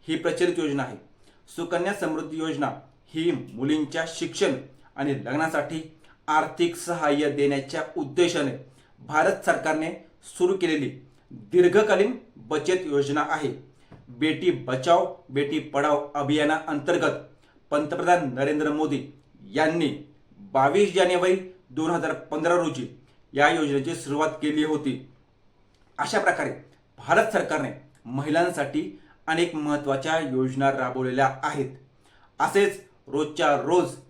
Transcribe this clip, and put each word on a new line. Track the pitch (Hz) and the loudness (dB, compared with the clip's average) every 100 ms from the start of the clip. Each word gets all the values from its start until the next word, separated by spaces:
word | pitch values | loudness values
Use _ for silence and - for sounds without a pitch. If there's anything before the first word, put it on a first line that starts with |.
| - | -4
ही | 160 | -4
प्रचलित | 170 - 175 165 | -2 0 0 2
योजना | 156 139 | -2 -2
आहे. | 127 - - _ _ _ _ | -4 -8 -20 _ _ _ _
सुकन्या | - 165 180 180 | -10 -4 -2 -2
समृद्धी | 202 165 156 147 156 | -2 -4 -4 -6 -6
योजना | 160 143 135 - - _ _ | -4 -2 -4 -4 -16 _ _
ही | 160 165 | -4 -2
मुलींच्या | 143 - 104 135 156 147 165 165 | -2 -6 -6 -2 0 0 -4 -6
शिक्षण | - 170 - 185 127 - - - - | -6 -8 0 0 -2 -8 -20 -20 -6
आणि | 143 135 | -4 -4
लग्नासाठी | 117 143 160 160 143 160 156 - - _ - | -4 -2 -2 -2 -4 -8 -10 -20 -20 _ 0
आर्थिक | 156 156 - 170 170 | 0 0 0 0 0
सहाय्य | - 170 151 143 147 | -6 -2 0 2 0
देण्याच्या | 143 143 139 135 160 156 - | 2 2 0 -4 -6 -6 -6
उद्देशाने | 143 170 175 165 139 117 - _ _ _ | -6 2 2 2 -2 -4 -14 _ _ _
भारत | 123 151 170 190 - | -2 2 2 2 0
सरकारने | 160 156 156 160 170 - _ - | 0 0 -2 -2 -8 -16 _ -20
सुरू | - 180 190 | 0 0 2
केलेली | 170 151 135 - - _ _ - - | 0 0 -2 -8 -20 _ _ -20 0
दीर्घकालीन | 175 180 190 214 190 214 254 - - 113 | 4 6 6 4 4 4 0 -10 -20 -4
बचत | 151 147 185 156 | -4 0 0 2
योजना | 143 139 143 147 | 0 2 0 0
आहे. | 160 139 - - _ _ - - | -2 -4 -6 -14 _ _ -20 -20
बेटी | 120 151 151 180 135 - | -2 -2 2 0 0 -2
बचाव, | 131 165 170 180 - - | -4 4 4 4 -6 -6
बेटी | 131 139 151 | -2 0 -2
पढाव | - 139 147 147 143 147 | -2 0 2 2 0 -4
अभियानाअंतर्गत | 139 151 151 156 - 147 139 175 160 139 - _ _ _ _ | 0 2 2 0 -2 -6 0 0 0 -2 -10 _ _ _ _
पंतप्रधान | 147 151 170 175 156 135 | -2 -2 -2 2 2 2
नरेंद्र | 123 139 151 151 | -2 -2 0 0
मोदी | 147 156 135 - - _ _ 98 | 0 -2 -2 -6 -18 _ _ -8
यांनी | 117 160 170 147 - - _ _ - - | 0 0 2 -2 -4 -14 _ _ -20 -4
बावीस | 135 139 175 202 175 | 2 4 6 4 4
जानेवारी | 175 180 185 190 - - _ | 2 4 2 2 -2 -18 _
दोन | 127 160 | -4 -2
हजार | 170 156 127 | -2 -2 -6
पंधरा | - 156 165 175 | -6 -2 2 2
रोजी | 165 131 120 - _ _ _ | 2 -4 -10 -12 _ _ _
या | 139 147 | 2 4
योजनेची | 165 147 139 139 165 | 4 0 0 -2 -6
सुरुवात | - 143 156 - | -6 -2 -2 0
केली | 151 151 | -2 0
होती. | 151 151 135 117 - _ _ _ _ _ _ _ _ - | 0 0 -2 -6 -10 _ _ _ _ _ _ _ _ -6
अशा | - 214 | -2 2
प्रकारे | 185 165 139 - - _ _ _ | 2 0 -2 -6 -14 _ _ _
भारत | - 175 226 | 2 4 4
सरकारने | 190 - 156 131 - - _ 113 | 0 0 -2 -4 -8 -18 _ -10
महिलांसाठी | 131 147 156 180 170 139 151 190 - - _ - | -6 0 2 2 0 -4 -4 -6 -10 -20 _ -4
अनेक | 165 170 160 | 0 0 0
महत्त्वाच्या | 147 147 143 135 135 160 | -2 -2 0 -2 0 0
योजना | 147 127 131 131 139 | 0 0 0 2 0
राबवलेल्या | 135 127 127 127 127 131 - | 2 -2 -2 -2 2 2 2
आहेत. | 151 147 131 - _ _ _ _ _ _ | -4 -4 -6 -8 _ _ _ _ _ _
असेच | 285 202 202 - - _ - | 0 4 2 0 -16 _ -6
रोजच्या | 135 151 - 156 143 | -4 -4 0 2 2
रोज | - 175 160 - - | 2 2 2 -4 -20